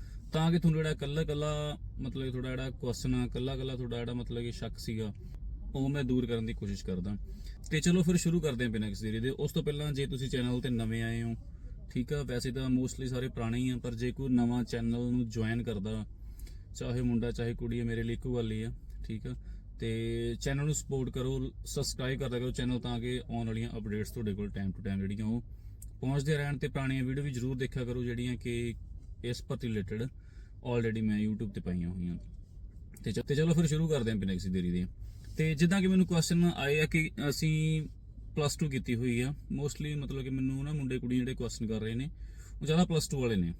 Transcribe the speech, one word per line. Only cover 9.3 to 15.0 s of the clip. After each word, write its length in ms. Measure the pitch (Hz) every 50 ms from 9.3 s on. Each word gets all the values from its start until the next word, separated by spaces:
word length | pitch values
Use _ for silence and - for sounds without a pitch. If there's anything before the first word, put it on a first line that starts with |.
ਉਸ 220 | 131 - 143 147
ਤੋਂ 100 | - 165
ਪਹਿਲਾਂ 300 | 143 147 147 143 147 151
ਜੇ 140 | 139 131 139
ਤੁਸੀਂ 220 | - 139 123 135 120
ਚੈਨਲ 320 | - 127 120 123 123 123
ਤੇ 100 | 120 127
ਨਵੇਂ 320 | 120 113 113 110 113 113
ਆਏ 200 | 113 113 117 117
ਹੋ, 120 | 113 117 113 - - - - - - - - - - -
ਠੀਕ 220 | - 131 120 -
ਆ, 100 | 147 147
ਵੈਸੇ 280 | 139 123 123 120 123 131
ਤਾਂ 160 | 120 135 131 127
mostly 380 | 127 127 127 123 - - 131 123
ਸਾਰੇ 200 | 127 123 131 127
ਪੁਰਾਣੇ 300 | - 120 117 113 117 123
ਹੀ 100 | 127 127
ਆ, 80 | 127 120
ਪਰ 160 | - 123 117
ਜੇ 160 | 110 123 123
ਕੋਈ 200 | - - 135 131
ਨਵਾਂ 300 | 127 120 120 117 123 123 117
ਚੈਨਲ 460 | - - 117 117 117 117 120